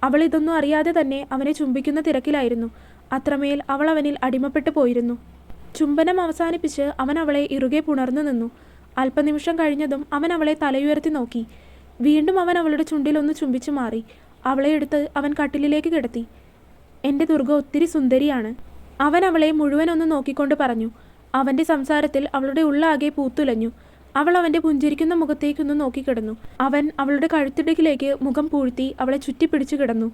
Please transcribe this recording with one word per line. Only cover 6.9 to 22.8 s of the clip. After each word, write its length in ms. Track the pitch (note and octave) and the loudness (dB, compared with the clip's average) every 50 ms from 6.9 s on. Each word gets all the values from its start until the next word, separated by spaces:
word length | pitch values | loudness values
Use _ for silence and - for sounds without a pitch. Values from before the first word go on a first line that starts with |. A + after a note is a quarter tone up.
| D4 - | -2 -4
അവൻ 180 | C4 C4 D4 E4 | -4 -2 -2 -2
അവളെ 240 | E4 D4 C#4+ C#4+ C#4+ - | 0 0 0 0 0 -2
ഇറുകെ 300 | - C#4 C4 B3+ B3 D4+ | -2 -2 -2 0 0 0
പുണർന്നു 440 | D#4 D#4 D4+ C4 C4 B3 B3 D4 D4+ D4 | 0 0 0 0 0 -2 -2 -2 -2 -2
നിന്നു. 200 | C4+ A#3 A3+ A#3 - - - - - - - - - - | -2 -2 -4 -4 -8 -14 -20 -20 -20 -20 -20 -10 -4 -2
അല്പനിമിഷം 560 | C4 C4+ B3+ - D4 D4+ D4+ D4 C#4+ E4+ E4+ | -2 0 0 0 0 2 0 -2 -2 -2 -2
കഴിഞ്ഞതും 440 | E4 E4 D4+ D4 C#4 D4+ D4 C#4 C#4 D4 - - | 0 0 0 0 0 -2 -2 -2 -4 -6 -4 -4
അവൻ 180 | C#4+ D4 E4+ F4 | -2 -2 0 0
അവളെ 220 | E4+ D#4 D4+ D#4 | 0 0 0 0
തലയുയർത്തി 560 | D4+ D#4 C#4+ C4 C4 C#4 D4 D4+ D4+ D4+ D#4+ | 0 0 0 0 0 2 2 0 0 0 -2
നോക്കി. 320 | D#4 C#4+ B3 A#3 - A#3+ A3+ A3+ - - - - - - - - - - | -2 -2 -4 -4 -6 -8 -8 -8 -12 -20 -20 -20 -20 -20 -20 -20 -10 -2
വീണ്ടും 360 | A#3+ C#4+ D4 D4+ D4+ D#4 F#4 F#4+ | 2 4 4 4 4 2 2 2
അവൻ 160 | F4+ F4 F4 F4 | 2 2 2 2
അവളുടെ 260 | E4+ D#4+ D4+ D4 D#4+ | 2 0 0 0 0
ചുണ്ടിലൊന്ന് 480 | D#4 D#4+ D4+ C#4 D4+ D4 D4+ C#4+ D4 D#4 | -2 0 -2 0 2 2 2 2 0 -2
ചുംബിച്ചു 360 | D4+ D#4+ C#4 B3 B3+ B3 - | -2 -2 -2 -2 -2 -2 -4
മാറി. 300 | D4 C#4+ B3 A3+ G#3+ A3+ A3 - - - - - - - - | -4 -4 -4 -4 -4 -6 -8 -10 -18 -20 -20 -20 -20 -8 -4
അവളെ 260 | B3+ C4+ C4+ C4+ C#4+ D#4 | -2 0 2 2 2 2
എടുത്ത് 240 | D4+ D4 C#4+ D4+ D4 C#4+ D4+ - | 2 0 0 0 -2 -2 -2 -4
അവൻ 140 | C#4+ C#4 D4 D4 | -4 -4 -4 -2
കട്ടിലിലേക്ക് 560 | - D4+ C#4 - D4 C#4+ D4 D4 D4+ D4+ E4+ D#4+ | -2 -2 -2 -2 -2 0 2 0 0 0 0 -2
കിടത്തി. 300 | D#4+ B3+ A#3+ - A#3 A#3 - - - - - - - - - - - - - - - - | 0 -2 -2 -6 -8 -10 -10 -14 -20 -20 -20 -20 -20 -20 -20 -20 -20 -20 -20 -20 -6 -2
"എൻ്റെ 200 | C4+ C#4 C#4 D#4+ | 0 0 2 2
ദുർഗ 260 | D#4+ D#4+ D4+ C4+ A#3+ D4 | 2 2 2 2 2 2
ഒത്തിരി 340 | D4 C#4 - - D4 E4 | 0 0 0 0 0 0
സുന്ദരിയാണ്," 640 | E4 - D#4+ C#4 B3+ B3+ C4 C#4 D4 C#4+ B3+ A3 G#3+ A#3 - - - - - - - - - | 2 2 0 2 4 4 4 4 2 0 0 -4 -4 -8 -10 -14 -18 -18 -20 -20 -20 -6 0
അവൻ 220 | C4+ D4 D4 F4 F#4 | 0 2 4 4 2
അവളെ 260 | F#4+ E4+ E4 D#4 D#4 D#4+ | 2 2 2 2 2 2
മുഴുവനൊന്ന് 540 | D#4 D4+ C#4+ C#4 D4 D#4+ E4+ E4+ D#4+ E4 D#4+ | 2 0 2 2 2 2 2 2 0 0 2
നോക്കിക്കൊണ്ട് 440 | D#4+ C#4+ C4+ - C4+ - C#4+ C#4 D4+ | 0 0 -2 -4 -2 -2 0 0 2
പറഞ്ഞു. 360 | D4 C#4+ B3+ A#3+ A3+ A3 A3+ - - - - - - - - - | 2 2 0 0 -2 -4 -6 -8 -12 -20 -20 -20 -20 -20 -6 -2
അവൻ്റെ 300 | C4 C4+ C4 C4 C4 D#4+ | 0 0 0 2 0 2
സംസാരത്തിൽ 600 | - E4 D4 C4+ C4+ D#4+ D4 D4 D4 - C4+ C#4 D4 - | 2 0 0 0 0 0 0 0 0 0 -2 -2 -2 -4
അവളുടെ 280 | C#4 C4 C4+ C#4 D#4 D#4+ | -2 -2 -2 0 2 2
ഉള്ളാകെ 480 | D4+ C#4 C#4+ | 2 2 2